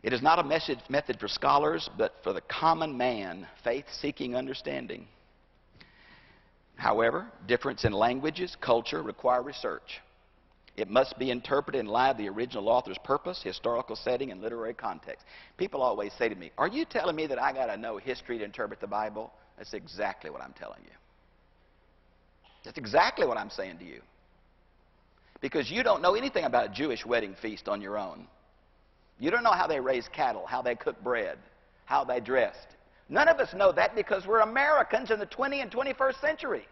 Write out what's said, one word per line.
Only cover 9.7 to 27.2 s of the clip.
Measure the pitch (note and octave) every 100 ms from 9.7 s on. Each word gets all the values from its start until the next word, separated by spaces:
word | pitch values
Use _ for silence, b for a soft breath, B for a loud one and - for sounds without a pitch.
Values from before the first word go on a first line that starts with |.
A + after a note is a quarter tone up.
| D2+ - - _ _ _ _ _ _ - -
It | G#2
must | A#2 C3 -
be | C3
interpreted | B2 - C#3 C#3+ C3
in | G#2+
light | A2+ C3+
of | A#2+
the | G2+
original | G#2 B2 A#2+ G2+
author's | B2 B2 F#2
purpose, | - C#3+ F3 F3+
historical | F#2 F#2 A#2 A#2+ B2+
setting, | A2 - B2 C3+
and | F#2
literary | A2 A#2 A2+
context. | A2 A2+ E2 - - - B B -
People | F#3+ C#3
always | B2+ G#2+ G#2
say | - A2+
to |
me, | G2 E2 -
"Are | D#3+
you | B3+ E4
telling | A#3 F3
me | D#3 D#3
that | B2+
I | C3+
gotta | C3 B2 G#2
know | A2+ G#2
history | C3 B2 - A#2
to |
interpret | G2+ G2+ G#2 A2
the | -
Bible?" | G#2 G#2+ G#2+ A2+ b b -
That's | G#2+
exactly | G3+ E3 E3+ G#3 F#3 D#3+
what | C2
I'm | C2
telling | - A1+ G1+
you. | G1+ - _ _ _ _ _ _ _ _ _ _ _ _ _ _ _ _
That's | - -
exactly | A2+ C#3 G#3 - D3
what | A#2
I'm | G#2
saying | - F#2+ E2+
to |
you. | F2+ A#1 - _ _ _ _ _ _ _ _ _ _ _ B B
Because | C#3 D#3+ A#2+
you | F#3+
don't | B3 G3+
know | F3
anything | G#3 C4+ -
about | D3+ A#2+ A2
a |
Jewish | G2+ D3 A#2
wedding | A2+ A#2+